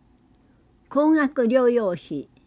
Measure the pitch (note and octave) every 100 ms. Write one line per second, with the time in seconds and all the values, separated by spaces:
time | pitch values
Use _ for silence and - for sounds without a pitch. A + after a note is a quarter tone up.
0 | _ _ _ _ _ _ _ _ _ C4+
1 | D4+ D#4+ C4+ C#4 A#3 C4 B3 A#3+ G#3 F3
2 | - D3 A2+ _